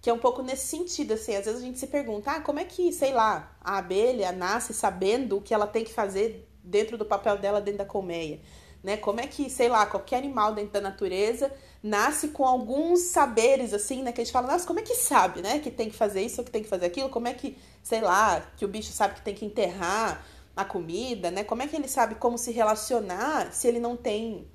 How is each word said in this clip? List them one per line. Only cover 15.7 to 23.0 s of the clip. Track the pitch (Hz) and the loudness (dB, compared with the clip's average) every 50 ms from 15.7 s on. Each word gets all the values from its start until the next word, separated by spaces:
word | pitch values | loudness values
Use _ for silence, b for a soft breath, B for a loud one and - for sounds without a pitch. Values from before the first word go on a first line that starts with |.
| - - 226 214 | -4 -4 -4 -6
que | - | 0
fazer | - 240 208 190 190 | 0 0 2 2 0
isso, | 196 240 - - 240 | -2 -2 -4 -6 -8
que | - | -4
tem | - 220 214 | -4 -6 -4
que | 220 | -2
fazer | 202 180 175 | -2 0 0
aquilo? | 175 175 - 269 262 | -2 -2 -2 -4 -2
Como | 269 - 233 | -2 -2 -2
é | - - | -2 -4
que, | - - - B B B B B B | -4 -8 -10 B B B B B B
sei | B - 226 226 | B -2 -2 0
lá, | 220 190 180 196 220 214 180 165 - - - | 2 4 4 6 6 4 4 2 -2 -8 -8
que | - - | -6 -6
o | |
bicho | 196 190 220 214 - | -4 -4 -6 -10 -8
sabe | - - 214 196 196 | -2 0 0 0 0
que | - | -2
tem | - 220 196 | -8 -8 -8
que | 196 220 | -6 -8
enterrar | 208 208 - 208 175 175 196 180 170 190 214 226 202 156 - B B B B B B - | -6 -2 0 0 0 0 -2 -2 0 0 2 0 0 -2 -6 B B B B B B -6
a | - 196 | -6 -6
comida, | 196 - 190 170 160 165 190 240 262 247 202 175 170 | -4 -4 -6 -6 -4 -4 -4 -4 -4 -4 -2 -2 -2
né? | 175 190 208 | -2 -2 -2
Como | 208 220 233 | -2 -2 -4
é | 262 | -4
que | 294 320 | -4 -4
ele | 320 294 | -4 -4
sabe | 262 - 269 233 220 214 | -2 2 2 2 2 2
como | - - 240 240 | 0 0 0 0
se | 233 - 247 | 0 -4 -4
relacionar | 226 233 220 214 214 214 - - 254 233 | 0 2 4 4 2 0 0 -2 -2 -2